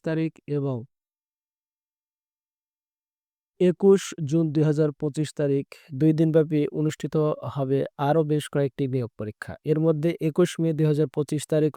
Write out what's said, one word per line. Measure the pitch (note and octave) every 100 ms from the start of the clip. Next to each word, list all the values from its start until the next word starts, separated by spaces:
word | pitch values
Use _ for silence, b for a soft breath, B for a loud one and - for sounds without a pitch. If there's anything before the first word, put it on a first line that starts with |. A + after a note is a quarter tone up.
তারিখ | E3 D#3+ D#3+ - -
এবং | D3 C#3 B2 B2 _ _ _ _ _ _ _ _ _ _ _ _ _ _ _ _ _ _ _ _ _ _ _ _ _ _ -
একুশ | F3+ E3 G3 G3 - - C#3
জুন | E3 D#3+
দুই | D3+
হাজার | D#3 D3 D3+ -
পঁচিশ | D3+ D#3 D3 -
তারিখ, | C#3+ C#3 - - -
দুই | C3+ D#3
দিনব্যাপী | D#3 D#3+ D#3+ D3+ D3+ D3
অনুষ্ঠিত | D#3 D3+ - D3+ D#3 D3+ - A#2+
হবে | C#3 C3 C#3 - -
আরও | C#3+ D#3+
বেশ | D3+ D3+ -
কয়েকটি | D3 C#3 - C3+
নিয়োগ | C3 A2+ -
পরীক্ষা। | G#2+ - - -
এর | D3 D#3
মধ্যে | D#3+ D3+ E3+ D#3+ D#3+
একুশ | D#3+ F3+ -
মে | E3 D3+
দুই | D#3
হাজার | D3 D3
পঁচিশ | D3+ C#3+ D3+ -
তারিখ, | D#3 D3+